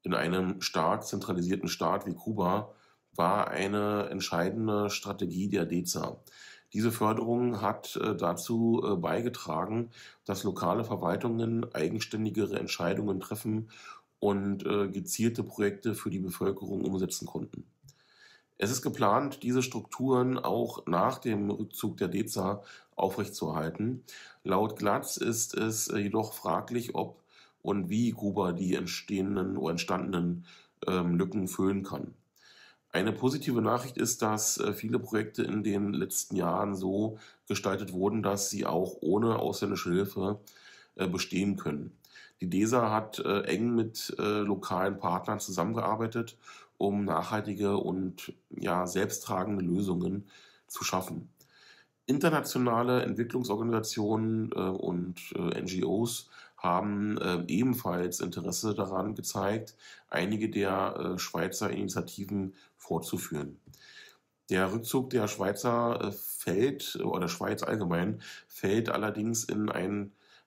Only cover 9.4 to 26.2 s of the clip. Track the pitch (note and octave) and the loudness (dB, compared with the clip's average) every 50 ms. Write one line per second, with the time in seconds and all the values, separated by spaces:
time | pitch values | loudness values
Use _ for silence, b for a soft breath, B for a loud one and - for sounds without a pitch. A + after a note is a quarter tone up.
9.4 | - - D#2 D#2+ F2+ G2+ A2 A#2 A#2 A#2 B B B B B B B - G2 - | -4 -4 -2 -2 0 0 0 -2 -2 -4 B B B B B B B -6 -4 -2
10.4 | - G2+ - - - F2 F#2+ A2+ A2+ A2 G#2+ F2 F2 E2+ F2+ - - A#2+ A2+ A2+ | -2 -2 -2 0 2 2 2 2 0 -2 -2 -2 0 0 0 2 0 0 0 0
11.4 | A#2 A#2 A#2 A#2 A#2 - - - D#2 - A2+ G#2+ - - - G#2+ G#2+ G#2+ F2 A2 | 0 2 0 0 0 -2 -2 0 0 0 0 -2 -4 -4 -2 -2 0 0 0 0
12.4 | G2+ F#2 - - - - - - F2 F2 G2+ - G#2 G#2 G2 F#2 - - A#2 A2 | 0 0 0 -2 -4 -4 -4 -2 0 0 0 0 0 0 0 -2 -4 -6 -6 -4
13.4 | - A2+ A2 A2 A2+ B B B B B B B B B _ _ - G2+ G2+ G2 | -2 0 0 0 -2 B B B B B B B B B _ _ 2 2 2 2
14.4 | G2 G2+ G2 G2 - G2 G#2 G2+ G2+ F#2+ F#2+ F#2+ F2 - - - A2 A#2 A2+ - | 2 0 -2 0 0 0 2 2 0 0 -2 -4 -6 -4 -2 0 2 2 2 0
15.4 | G#2+ - - - G#2 G2+ G2+ - - A2+ G#2 - - - F2 F#2+ F#2 F#2 F2 - | -2 -4 -2 0 0 0 0 0 -2 -2 -2 -2 -2 -4 -2 -2 -2 -4 -4 -2
16.4 | F#2+ G2 G2 - G2 F#2 G2 F#2 - - F#2+ F#2 F#2+ - - - - - - - | 0 -2 -2 -2 -4 -4 -4 -2 -2 0 0 0 0 -2 -2 -4 -8 -8 -8 -8
17.4 | - - - - - - _ _ - - B B B B B B B B B B | -8 -8 -10 -14 -16 -16 _ _ -20 -20 B B B B B B B B B B
18.4 | B B B - - G#2+ C3 - - C#3 - - A#2+ G2 G#2 B2+ C#3+ C#3 - - | B B B -2 -2 0 0 0 -2 -2 0 2 4 6 6 4 4 0 -4 -4
19.4 | - B2 B2 C3 B2+ B2+ - A2+ G#2 - - - B2+ C3+ C3 B2 B2 B2+ B2 - | -2 0 2 2 2 2 -2 -6 -8 -8 -6 -2 2 4 4 4 4 4 2 0
20.4 | - - F#2+ A#2 A#2 A2+ - - - - F2 F2 G2 B2 B2+ - - A#2+ G#2+ G2+ | 0 0 2 2 0 0 -2 -6 -2 0 2 4 4 2 2 0 -2 0 0 0
21.4 | G2+ G2+ G2+ G2+ G#2+ - - - - G#2 - - G2+ F2+ - G2 G#2+ G#2+ - G#2 | 0 0 -2 -2 -4 -8 -6 -6 -4 -4 -2 0 -2 0 0 0 -2 -2 -2 -2
22.4 | F#2 G2 G2+ G2+ B B B B B B B - F#2+ F#2+ - - G2+ - - - | 0 0 -2 -2 B B B B B B B 0 0 0 0 0 -4 -4 -4 -4
23.4 | E2+ D#2 D#2 D#2 D#2 E2 D#2+ - G#2 A#2+ B2+ B2 - B B B B B B B | -4 -2 -2 -2 -2 -2 -2 -2 -2 -2 -2 -4 -8 B B B B B B B
24.4 | B F#2 F#2 F#2+ G#2+ G#2+ - - G2+ G2+ G#2 C3+ C3 - - - - A#2 A2 A2 | B 0 2 2 2 2 0 0 2 2 2 2 0 -2 -4 -2 0 0 0 0
25.4 | - - - - A2 A2+ A2 A2 - - - G#2+ G2+ G2+ G#2 A2 | -2 -2 -2 0 0 0 0 -2 -2 -2 0 0 0 0 2 0